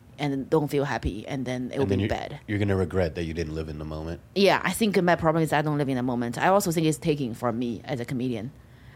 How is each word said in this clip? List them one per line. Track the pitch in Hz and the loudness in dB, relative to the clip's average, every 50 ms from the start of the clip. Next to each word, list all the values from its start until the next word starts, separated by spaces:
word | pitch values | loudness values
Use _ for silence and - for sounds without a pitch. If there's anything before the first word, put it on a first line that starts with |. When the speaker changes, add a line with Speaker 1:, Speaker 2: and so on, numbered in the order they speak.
| - - - - | -20 -18 -8 -4
Speaker 1:
and | 151 143 139 135 131 - | -2 -2 -2 -2 -2 2
don't | - 160 147 139 | 2 2 2 2
feel | - 143 135 | 0 0 0
happy, | 143 120 117 - - 90 104 - - | 0 -2 -2 -2 -4 -6 -6 -8 -8
and | 143 135 123 | -6 -6 -4
then | 120 127 127 127 120 | -4 -4 -6 -6 -6
it'll | - - 101 | -2 -2 0
Speaker 2:
And | 98 | 2
then | 98 95 | 2 2
Speaker 1:
be | 101 | 2
Speaker 2:
you're, | 107 | 0
Speaker 1:
bad. | 117 95 - - - - - - | 0 -2 -4 -8 -10 -10 -6 -4
Speaker 2:
you're | 104 101 | -2 0
gonna | 107 101 98 | 2 2 2
regret | 95 92 80 92 95 90 80 71 | 2 2 0 2 0 0 0 0
that | 87 85 | -2 -4
you | 80 80 | -4 -2
didn't | 85 82 76 78 | -4 -4 -4 -4
live | 80 78 80 | -6 -6 -6
in | 76 76 | -6 -8
the | 78 | -8
moment? | 78 78 78 78 82 - - - - - | -8 -8 -8 -6 -8 -8 -10 -10 -6 0
Speaker 1:
Yeah, | 185 202 185 156 123 - | 4 4 4 4 4 2
I | - | -2
think | 185 - 233 208 185 202 | 0 0 0 2 2 4
my | 175 180 170 | 4 4 4
problem | 160 170 160 156 165 160 | 4 4 2 4 4 2
is | 147 | 2
I | 160 147 | 2 2
don't | 156 151 151 147 | 2 2 2 0
live | 147 131 | 0 0
in | 135 123 | 0 0
the | 120 | 0
moment. | 131 123 120 120 120 113 - | 0 0 0 -2 -2 -2 0
I | 131 175 | 2 4
also | 190 202 196 185 | 4 4 4 2
think | 156 175 165 156 | 0 2 2 2
it's | 151 - | 2 0
taking | - 165 151 143 139 113 113 | 0 0 0 0 0 -4 -4
from | - 120 120 110 120 | -2 -2 -2 0 0
me | 127 120 113 87 - | -2 -4 -4 -6 -6
as | - 143 117 | -6 -6 -6
a | 117 | -4
comedian. | - 143 120 123 127 120 107 101 139 - - - - - - - - - | -4 -4 -2 -2 -2 -4 -4 -6 -8 -12 -14 -20 -20 -20 -20 -20 -20 -20